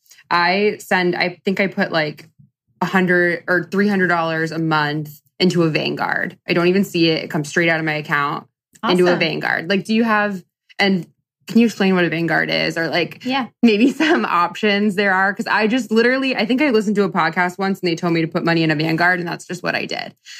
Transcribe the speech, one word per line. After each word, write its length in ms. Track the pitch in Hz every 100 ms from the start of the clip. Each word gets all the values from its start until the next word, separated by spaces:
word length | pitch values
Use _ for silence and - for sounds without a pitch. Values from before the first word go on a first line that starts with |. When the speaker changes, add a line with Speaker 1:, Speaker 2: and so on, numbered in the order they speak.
| _ - -
Speaker 1:
I 480 | 175 170 190 208 -
send, 360 | - 185 180 175
I 240 | 180 180
think 160 | - 190
I 80 | 190
put, 240 | - 185
like, 380 | 170 151 151 - _ - _ _ -
a 40 | -
hundred 580 | 190 185 180 175 165 -
or 160 | 180
three 240 | 170 185 202
hundred 200 | 196 180
dollars 440 | 175 165 160 160
a 80 | 160
month 600 | 160 156 147 151 147 - _ -
into 240 | 185 170
a 60 | 165
Vanguard. 680 | 151 143 143 87 - - - -
I 60 |
don't 140 | 175 175
even 160 | 190
see 260 | 196 175 165
it. 140 | 160
It 60 | -
comes 200 | 170 147
straight 200 | 180 165
out 100 | 160
of 60 | 160
my 80 |
account 540 | 151 151 147 143 165 - _ _ - 180
into 180 | 180 180
a 20 |
Speaker 2:
Awesome. 80 | 175
Speaker 1:
Vanguard. 500 | 165 151 - - 165
Like, 140 | 196 -
do 80 | 220
you 80 |
have, 400 | 233 214 208 190 - _ _ -
and 280 | 294 190 - _ _ _ -
can 120 | 220
you 60 | 233
explain 280 | - 196 185
what 80 |
a 60 | 170
Vanguard 400 | 160 170 156 160
is 280 | 160 160 160
or, 120 | 160
like, 340 | 165 165 -
Speaker 2:
Yeah. 240 | 254 269 226 -
Speaker 1:
maybe 260 | 233 202 262
<laughs> 20 |
some 320 | - 302 262 214
options 720 | 175 175 - 214 202 214 185
there 180 | 202
are? 200 | 185 196
'Cause 140 | 196 190
I 200 | 196 214
just 240 | 254 208
literally, 440 | 220 233 269 269 247
I 100 | 208
think 160 | 254
I 100 | -
listened 260 | 220 208 202
to 60 |
a 60 | 196
podcast 480 | 180 160 175 180 180
once 220 | 190 190
and 80 | 175
they 60 | 165
told 160 | 175
me 60 | 165
to 80 | 160
put 160 | 165
money 200 | 170 165
in 60 | 160
a 40 | 151
Vanguard 440 | 160 160 175 180
and 80 | 170
that's 200 | 156 -
just 160 | 175
what 100 | -
I 120 | - -
did. 280 | - - - -